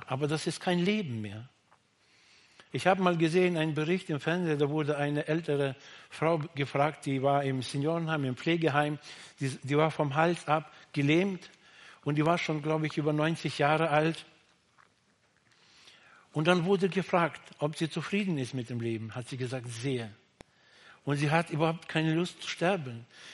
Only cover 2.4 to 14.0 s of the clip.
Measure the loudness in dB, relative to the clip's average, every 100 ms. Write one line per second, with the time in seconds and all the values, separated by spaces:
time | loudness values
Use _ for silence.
2.4 | _ _ -10 0 2 4 4 4 4 4
3.4 | 2 2 0 0 0 -2 -2 -4 0 0
4.4 | 0 2 2 2 0 0 0 0 0 -2
5.4 | 0 0 0 -4 -16 -20 -16 -2 0 0
6.4 | -2 -6 -4 2 0 0 -4 0 2 2
7.4 | 0 -2 -4 -2 0 0 -2 -2 -2 -2
8.4 | 0 2 2 2 0 -4 -12 -20 -18 -6
9.4 | -6 -6 0 2 2 2 0 2 2 2
10.4 | 0 0 0 -20 -6 0 4 4 2 -4
11.4 | -12 -20 -20 -20 -20 -8 -2 2 2 2
12.4 | 0 -2 0 0 -2 -2 0 2 0 0
13.4 | -4 2 2 4 4 4